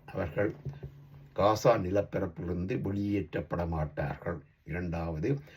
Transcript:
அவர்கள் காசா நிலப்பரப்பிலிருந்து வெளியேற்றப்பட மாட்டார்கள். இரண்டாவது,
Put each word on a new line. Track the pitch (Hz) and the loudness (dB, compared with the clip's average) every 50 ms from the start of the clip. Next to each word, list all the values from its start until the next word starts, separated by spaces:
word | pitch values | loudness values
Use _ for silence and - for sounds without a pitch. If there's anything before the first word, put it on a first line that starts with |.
| - | -16
அவர்கள் | - - 95 92 - - 104 101 110 - - - - - - - - - - - - - - - - - | -8 -4 -4 -4 -2 0 0 0 0 0 -4 -10 -10 -10 -10 -12 -14 -14 -16 -20 -20 -20 -20 -18 -8 0
காசா | - 95 107 110 104 - 127 113 | 4 4 6 6 6 6 6 6
நிலப்பரப்பிலிருந்து | 104 90 90 98 101 - - - 92 95 85 - - 87 87 87 87 90 95 - - | 6 4 2 2 2 2 2 0 -2 -2 -2 -4 -4 -4 -2 -2 -2 -2 -2 -2 -2
வெளியேற்றப்பட | 71 98 101 101 101 101 101 98 80 - - - 76 - - 87 87 | -2 -2 0 0 0 2 0 0 0 -2 -4 -6 -4 -2 -2 -2 0
மாட்டார்கள். | 82 82 78 76 73 - - 76 71 71 - - 85 85 - - _ _ _ - | 0 0 0 -2 -2 -2 -2 -2 -2 -4 -4 -4 -6 -6 -6 -8 _ _ _ -10
இரண்டாவது, | - 78 90 90 85 82 85 82 82 80 76 82 127 143 143 - - - | -6 -4 -4 -2 -2 -2 -2 -2 -2 -2 0 2 2 0 0 -2 -12 -20